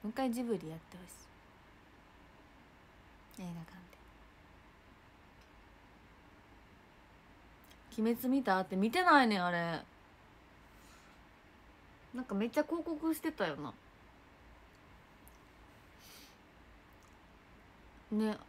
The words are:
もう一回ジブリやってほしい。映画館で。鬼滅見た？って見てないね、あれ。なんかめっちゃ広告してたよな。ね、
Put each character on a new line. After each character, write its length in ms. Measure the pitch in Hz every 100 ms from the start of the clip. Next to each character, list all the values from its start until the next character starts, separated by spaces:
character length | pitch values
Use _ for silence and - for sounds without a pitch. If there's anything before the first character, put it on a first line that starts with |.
も 20 |
う 60 | 208
一 20 |
回 200 | 226 262
ジ 120 | 233
ブ 120 | 240 196
リ 120 | 160
や 80 | 165
っ 20 |
て 180 | - 180
ほ 60 |
し 40 | 180 - - - - - - - - - - - - - - - - - - - - - - -
い。 20 |
映 40 | 180
画 60 | 170
館 120 | 165
で。 60 | 180 180 - - - - - - - - - - - - - - - - - - - - - - - - - - - - - - - - - - - - - - - - -
鬼 120 | 220
滅 140 | 233 254
見 160 | 269
た？ 160 | 254 185
っ 60 | 190
て 100 | 190
見 160 | 214
て 100 | 349
な 220 | 359 294
い 20 | 247
ね、 140 | 202
あ 100 | 180
れ。 320 | 175 170 160 - - - - - - - - - - - - - - - - - - - - - - -
な 60 | 247
ん 40 |
か 80 | 247
め 120 | 196 226
っ 40 |
ち 80 | 294
ゃ 40 |
広 220 | 302 339
告 280 | 330 302 320
し 60 | 311
て 120 | 320
た 120 | 311 180
よ 100 | 147
な。 180 | 139 - - - - - - - - - - - - - - - - - - - - - - - - - - - - - - - - - - - - - - - - - - - -
ね、 260 | 214 220 214